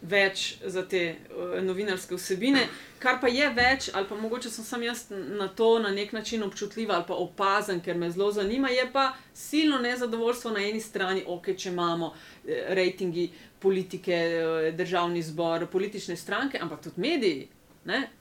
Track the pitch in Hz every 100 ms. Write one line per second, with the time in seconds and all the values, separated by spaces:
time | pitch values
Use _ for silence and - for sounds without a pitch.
0 | 175 196 196 190 - - 196 185 180 190
1 | 170 160 - - 175 185 185 185 208 185
2 | - 180 - 185 233 277 220 - - -
3 | - 254 262 247 294 233 247 269 - 190
4 | 196 208 220 240 240 226 220 247 233 240
5 | - 196 156 208 190 190 226 226 214 196
6 | 208 226 214 233 202 - 202 220 220 180
7 | 175 185 175 - 196 202 202 180 175 170
8 | 170 170 202 208 196 240 269 247 254 269
9 | 269 262 - - - 294 311 277 240 247
10 | 240 226 233 240 240 214 202 220 220 196
11 | 185 190 185 175 175 190 - 175 175 170
12 | 165 - - - - 135 120 185 185 185
13 | 185 170 170 - - - 190 190 185 185
14 | 180 175 170 165 165 160 160 165 175 180
15 | 175 175 165 156 170 165 170 185 208 208
16 | - 170 - 202 269 - 170 151 - 151
17 | 220 339 220 143 - - _ - - 220
18 | 240 -